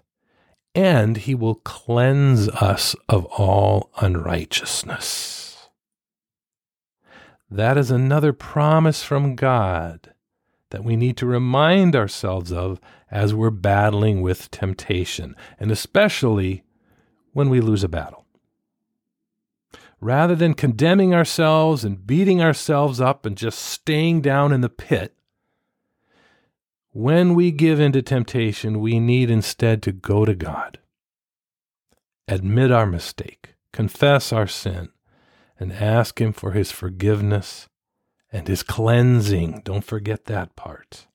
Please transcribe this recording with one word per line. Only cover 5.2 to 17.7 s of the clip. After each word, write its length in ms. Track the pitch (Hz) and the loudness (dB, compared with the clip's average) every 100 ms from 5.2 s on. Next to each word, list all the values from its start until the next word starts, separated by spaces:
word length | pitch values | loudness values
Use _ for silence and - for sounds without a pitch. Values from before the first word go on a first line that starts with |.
| - - - - - _ _ _ _ _ _ _ _ _ _ _ _ _ _ - - _ - | -10 -14 -18 -20 -20 _ _ _ _ _ _ _ _ _ _ _ _ _ _ -20 -20 _ -10
That 260 | 101 113 143 | -2 0 2
is 140 | 120 | 2
another 420 | 123 131 147 147 | 2 2 2 2
promise 680 | 123 - 151 151 160 160 - | -2 -6 -2 2 4 2 0
from 340 | - 139 143 120 | -2 -2 -2 0
God 800 | 135 123 95 85 85 82 - _ _ _ _ _ - | 0 2 0 -2 -6 -12 -20 _ _ _ _ _ -14
that 120 | 101 | -8
we 140 | 113 117 | -2 0
need 220 | 123 - | 0 -2
to 80 | 123 | -2
remind 680 | 123 123 135 156 196 175 | 0 0 2 4 4 4
ourselves 560 | 135 101 - 98 92 87 | 4 0 -4 -4 -4 -4
of 300 | 87 92 90 - _ - | -4 -4 -8 -14 _ -10
as 240 | 101 104 | -2 -2
we're 160 | 107 113 | 0 -2
battling 720 | 101 98 101 107 104 107 98 | 0 0 2 2 2 0 0
with 280 | 90 92 - | -2 -4 -8
temptation, 840 | - 95 92 - 90 87 - 76 - - - | -8 -6 -6 -4 -4 -4 -8 -12 -16 -20 -8
and 100 | 104 | -4
especially 920 | 104 - 190 214 - 123 104 92 95 _ _ _ _ _ _ _ | -4 -2 2 2 2 0 0 -2 -6 _ _ _ _ _ _ _
when 160 | 139 139 | -2 2
we 100 | 127 | 2
lose 240 | 110 | 2